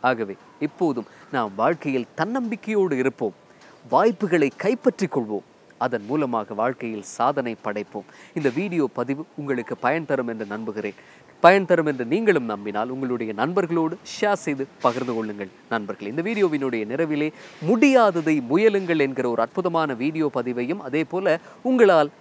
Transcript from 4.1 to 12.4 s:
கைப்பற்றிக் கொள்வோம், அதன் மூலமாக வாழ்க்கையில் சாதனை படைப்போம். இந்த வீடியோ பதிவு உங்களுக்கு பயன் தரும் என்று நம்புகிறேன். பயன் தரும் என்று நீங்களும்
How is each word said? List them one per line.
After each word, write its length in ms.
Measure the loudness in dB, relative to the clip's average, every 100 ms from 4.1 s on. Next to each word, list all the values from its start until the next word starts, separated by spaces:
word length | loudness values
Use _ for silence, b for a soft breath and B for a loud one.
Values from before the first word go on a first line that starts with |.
| 0 0 2 0 0
கைப்பற்றிக் 600 | -2 2 0 0 -2 -2
கொள்வோம், 260 | -4 -6 -8 _ _ -6
அதன் 280 | -4 -4 -4
மூலமாக 480 | -2 0 -2 -4
வாழ்க்கையில் 480 | -2 -2 -2 -8 -8
சாதனை 540 | -10 -2 0 0 -4 -6
படைப்போம். 400 | -6 -6 -6 -10 -14 B B
இந்த 160 | -2 -2 0
வீடியோ 340 | -2 0 -2
பதிவு 320 | -2 -4 -6 -8 -12
உங்களுக்கு 420 | -6 -4 -4 -4
பயன் 280 | -2 -2 -2
தரும் 220 | -2 -2
என்று 180 | -6 -8
நம்புகிறேன். 480 | -8 -6 -6 -8 -10 B B B 4
பயன் 260 | 6 6 4
தரும் 200 | 2 2
என்று 200 | -2 -2
நீங்களும் 400 | 0 2 2